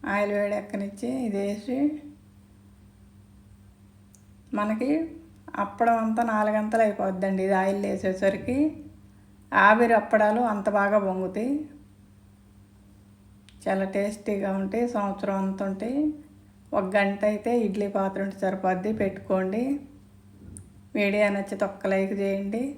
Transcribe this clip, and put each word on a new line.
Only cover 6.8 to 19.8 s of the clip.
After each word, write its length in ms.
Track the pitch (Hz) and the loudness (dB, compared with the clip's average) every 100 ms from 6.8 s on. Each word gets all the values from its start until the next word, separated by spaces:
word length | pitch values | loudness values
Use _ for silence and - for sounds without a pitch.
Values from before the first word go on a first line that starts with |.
| 220 | 2
అయిపోద్దండి 560 | 202 196 185 196 190 190 | 2 -2 -2 -2 0 2
ఇది 80 | 190 | 2
ఆయిల్ 200 | 190 196 202 | 2 0 -2
వేసేసరికి. 720 | 196 196 185 202 202 - 254 311 - - - - - - - - - 196 | -2 -2 0 0 0 -2 0 0 -2 -16 -20 -20 -20 -20 -20 -2 6 8
ఆవిరి 300 | 220 233 226 | 8 8 4
అప్పడాలు 420 | 208 214 208 220 247 | 4 4 4 4 2
అంత 140 | 208 202 202 | 0 0 2
బాగా 200 | 202 208 196 | 4 4 2
పొంగుతాయి, 440 | 185 185 196 240 285 302 - - - - - - - - - - - - - - - - - - - - | -2 -2 -2 -2 -2 -4 -16 -20 -20 -20 -20 -20 -20 -20 -20 -20 -20 -20 -20 -20 -20 -20 -20 -20 -8 -2
చాలా 200 | 190 190 202 | 0 0 -2
టేస్టీగా 540 | 202 214 - 202 196 196 | -2 -4 -4 -2 0 -2
ఉంటాయి, 240 | 196 220 240 233 | -2 0 0 0
సంవత్సరం 420 | 202 196 202 196 | -2 -2 -2 -2
అంత 180 | 190 190 196 | -2 -2 -4
ఉంటాయి. 320 | 190 220 269 302 302 - - - - - 202 | -4 -4 0 -2 -2 -14 -20 -20 -20 -4 -2
ఒక 80 | 190 202 | 0 2
గంట 240 | 196 202 208 | 2 2 0
అయితే 200 | 208 233 240 208 | 0 0 2 2
ఇడ్లీ 220 | 190 202 202 | 0 -2 0
పాత్ర 240 | 190 190 196 | -2 -2 -6
ఉంటే 120 | - 190 | -2 -4
సరిపోద్ది, 480 | 190 190 180 196 220 | 0 0 0 -2 -2
పెట్టుకోండి. 640 | 196 - - 190 185 208 262 285 | -2 -4 -2 0 0 -2 -2 -4